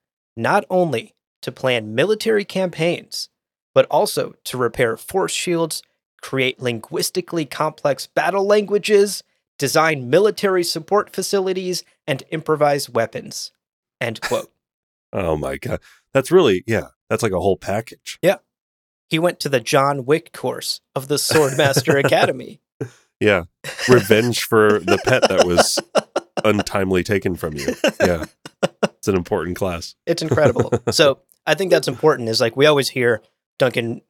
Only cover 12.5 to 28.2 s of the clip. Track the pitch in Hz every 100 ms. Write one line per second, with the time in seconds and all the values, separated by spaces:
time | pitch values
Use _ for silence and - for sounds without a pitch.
12.5 | 151 147 143 - 117 113 - - - -
13.5 | _ _ _ _ - 120 107 - 113 -
14.5 | _ _ _ _ _ _ 110 87 78 67
15.5 | 67 - - - _ _ 135 131 180 147
16.5 | 92 - 107 73 _ - 110 113 90 95
17.5 | 92 - 101 117 - - - 175 196 _
18.5 | _ _ _ _ _ - 160 175 - 143
19.5 | 131 113 143 139 143 123 165 - - 123
20.5 | 120 - - _ 139 135 143 - 160 143
21.5 | 135 143 139 127 143 143 160 107 127 -
22.5 | - _ - 127 _ _ - 104 98 85
23.5 | _ - - - 123 101 107 120 113 -
24.5 | 113 107 104 87 101 - 127 - 92 90
25.5 | 87 - - - - - - - - 110
26.5 | 104 - 101 95 92 87 98 101 85 85
27.5 | 73 69 - 285 - 294 -